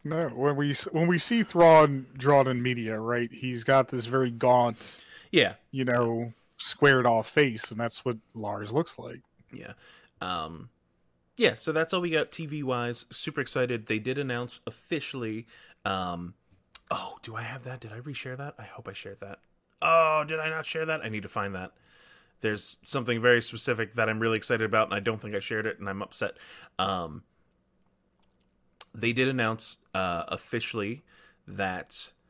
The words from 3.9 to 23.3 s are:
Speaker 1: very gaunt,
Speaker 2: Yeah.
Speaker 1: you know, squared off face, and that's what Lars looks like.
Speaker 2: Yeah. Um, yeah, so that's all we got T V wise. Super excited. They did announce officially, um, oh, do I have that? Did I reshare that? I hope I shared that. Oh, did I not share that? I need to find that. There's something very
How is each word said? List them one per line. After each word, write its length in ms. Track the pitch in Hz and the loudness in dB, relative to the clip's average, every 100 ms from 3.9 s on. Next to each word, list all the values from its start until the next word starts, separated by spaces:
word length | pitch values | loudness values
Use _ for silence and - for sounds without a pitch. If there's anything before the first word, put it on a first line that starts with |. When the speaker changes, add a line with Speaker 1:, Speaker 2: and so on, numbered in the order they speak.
| 127 113 | -2 0
Speaker 1:
very 260 | 131 127 | 0 0
gaunt, 720 | 117 127 123 120 113 - - - - - | 2 4 6 4 0 -10 -10 -16 -20 0
Speaker 2:
Yeah. 240 | 175 101 - _ | 2 2 0 _
Speaker 1:
you 120 | 131 127 | -4 0
know, 460 | 123 117 117 117 - _ - | 2 2 -2 -6 -12 _ -4
squared 480 | - - 143 131 120 | -2 6 6 8 6
off 240 | 113 107 | 4 2
face, 420 | - 143 110 - | 4 4 2 -8
and 80 | 110 | -6
that's 260 | 117 - 127 | -6 -4 -4
what 120 | 113 _ | -6 _
Lars 380 | 113 104 104 104 | -10 -8 -6 -2
looks 260 | 131 165 - | -2 -2 -8
like. 240 | 113 127 _ _ _ | -12 -16 _ _ _
Speaker 2:
Yeah. 220 | - - - - - _ _ | -16 -16 -16 -20 -20 _ _
Um, 480 | 92 90 80 82 117 _ _ _ _ _ _ - | -6 -4 -6 -10 -16 _ _ _ _ _ _ 0
yeah, 200 | 214 117 | 0 0
so 160 | - | -2
that's 220 | 156 160 | -2 0
all 80 | 185 | -2
we 100 | 175 | 0
got 200 | 160 160 | -2 -2
T 140 | - 156 | -8 -10
V 180 | 151 | -6
wise. 420 | 131 123 120 120 - | -4 -2 -4 -6 -10
Super 300 | - - 147 | -10 -8 -6
excited. 460 | 127 143 123 120 110 | -4 -2 -2 -2 -4
They 120 | 110 | -4
did 180 | 110 139 | -2 -4
announce 440 | 135 120 123 - - | -4 -6 -6 -10 -12
officially, 840 | - - 165 - 135 113 110 113 - - _ | -14 -6 -6 -6 -8 -6 -8 -12 -20 -20 _
um, 500 | 101 95 90 87 87 - _ _ _ - _ | -4 -2 -4 -6 -10 -14 _ _ _ -20 _
oh, 280 | - - - | -8 -8 -14
do 140 | - 110 | -14 -10
I 60 | |
have 240 | 117 131 123 | -10 -10 -12
that? 160 | 123 | -14
Did 100 | 110 | -14
I 80 | 110 | -14
reshare 380 | 139 135 139 127 | -12 -12 -10 -10
that? 180 | 139 - | -12 -14
I 60 | |
hope 240 | 107 - 110 | -18 -16 -14
I 60 | |
shared 260 | 101 101 98 | -12 -14 -14
that. 200 | 98 98 _ _ _ _ | -14 -16 _ _ _ _
Oh, 420 | 156 165 160 156 151 | 4 6 6 2 0
did 140 | 160 | -4
I 100 | 156 | -4
not 160 | 160 156 | -6 -6
share 200 | 160 160 | -4 -2
that? 160 | 156 | -4
I 60 | 110 | -4
need 140 | 107 | -6
to 60 | 95 | -6
find 260 | 113 101 95 | -4 -4 -6
that. 180 | 92 _ _ _ - - _ _ | -10 _ _ _ -20 -20 _ _
There's 360 | 110 104 - - - | -4 -2 -4 -8 -6
something 360 | 139 120 117 | -4 -2 2
very 200 | 120 | 6